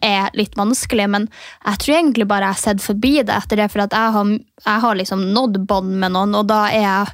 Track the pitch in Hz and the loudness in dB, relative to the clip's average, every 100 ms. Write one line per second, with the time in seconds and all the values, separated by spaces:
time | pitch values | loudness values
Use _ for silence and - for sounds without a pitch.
0 | 214 196 196 214 208 - 208 254 - 226 | 0 0 -2 -2 -4 -2 -2 -2 -2 0
1 | 202 208 220 - - - - 202 - 320 | 0 0 -4 -8 -20 -10 -6 -4 0 2
2 | 320 233 208 202 196 190 220 202 - 208 | 4 2 2 0 0 -2 -2 -2 -2 0
3 | 254 294 208 202 - 214 208 208 202 220 | 2 2 2 -2 0 0 0 0 0 0
4 | 226 214 202 214 - _ 220 214 233 190 | 2 2 0 -2 -6 _ -2 0 0 0
5 | 185 190 190 220 262 196 190 196 190 190 | -2 -2 0 0 0 0 0 -2 0 -2
6 | 185 185 202 208 208 214 208 220 202 190 | 0 0 0 0 2 2 2 2 2 0
7 | 202 | -2